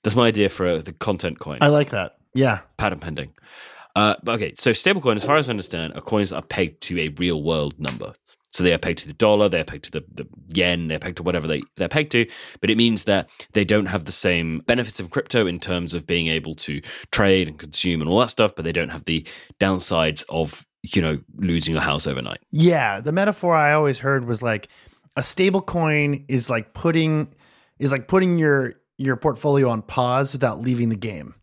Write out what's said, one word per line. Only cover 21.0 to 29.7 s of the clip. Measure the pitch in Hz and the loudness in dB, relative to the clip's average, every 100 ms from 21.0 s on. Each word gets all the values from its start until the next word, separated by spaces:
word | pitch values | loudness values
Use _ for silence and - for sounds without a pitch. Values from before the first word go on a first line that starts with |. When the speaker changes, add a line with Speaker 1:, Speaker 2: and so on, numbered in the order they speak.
Speaker 1:
know, | 80 73 - - | 0 -4 -8 -6
losing | 95 82 76 | -2 0 0
your | 80 | -2
house | 73 73 80 | 0 -2 -4
overnight. | 65 57 - _ | -6 -8 -12 _
Speaker 2:
Yeah, | 151 175 160 113 98 | 4 4 4 0 -2
the | 127 | -2
metaphor | 170 202 202 175 160 | 0 0 0 0 4
I | 147 | 4
always | 151 147 127 | 4 2 0
heard | 135 139 120 | 0 0 0
was, | 110 | -2
like, | 120 107 - _ - _ _ - | 0 -2 -6 _ -20 _ _ -6
a | |
stable | - - 190 190 | -4 2 2 2
coin | 190 175 160 151 147 143 143 | -2 0 2 2 2 -2 -2
is | 135 117 | -2 0
like | 117 104 | -2 -4
putting, | - 170 165 160 156 143 _ _ _ _ _ | -2 0 2 2 0 -2 _ _ _ _ _
is | 143 | -2
like | 135 - | -2 2
putting | 190 185 170 | 4 4 4
your, | 151 139 123 - _ - | 4 4 0 -8 _ -4
your | 135 127 | -2 0
portfolio | 156 127 147 139 | 0 0 2 4
on | 127 | 4